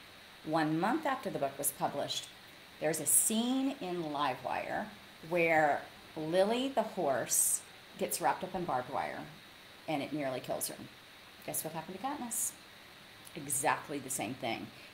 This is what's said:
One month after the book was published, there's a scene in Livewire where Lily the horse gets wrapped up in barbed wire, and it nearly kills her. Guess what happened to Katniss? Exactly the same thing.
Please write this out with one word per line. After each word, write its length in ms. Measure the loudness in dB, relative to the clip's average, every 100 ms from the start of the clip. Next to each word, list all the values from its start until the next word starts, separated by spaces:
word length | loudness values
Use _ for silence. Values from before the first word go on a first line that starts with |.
| -20 -20 -20 -12
One 340 | 0 2 4 2
month 260 | 2 2 0
after 240 | -2 -2
the 80 | 0
book 200 | -2 0
was 140 | -4
published, 560 | 0 -2 -2 -4 -4 -8 -14 -20 -20 -18 -2
there's 200 | 0 2
a 60 | 4
scene 680 | 6 6 2 2 2 0 -2
in 240 | -4 -2
Livewire 800 | -2 0 0 0 -2 -2 -2 -4 -4 -8 -18 -14 0
where 540 | 4 6 8 6 4 -2 -16 -12 -6
Lily 520 | 2 6 6 4 2
the 140 | 2
horse 800 | 0 2 2 2 2 2 4 2 -2 -18 -12 -4
gets 220 | -2 2
wrapped 240 | 2 2
up 100 | -2
in 100 | -4
barbed 260 | 0 -2 0
wire, 280 | -2 -2 -4 -10 -14 -18 -20 -20 -14 -4
and 140 | -2
it 100 | -2
nearly 260 | -2 -2 -2
kills 300 | -2 -2 -2
her. 80 | -6 -14 -16 -20 -20 -20 -14 -8
Guess 180 | -6
what 80 | -4
happened 260 | -6 -8 -6
to 80 | -4
Katniss? 460 | -4 -4 -2 -4 -6 -18 -20 -20 -20 -20 -20 -14
Exactly 640 | -10 -4 0 2 2 -2 -6
the 120 | -4
same 240 | -4 -4
thing. 340 | -4 -4 -4 -6 -14 -18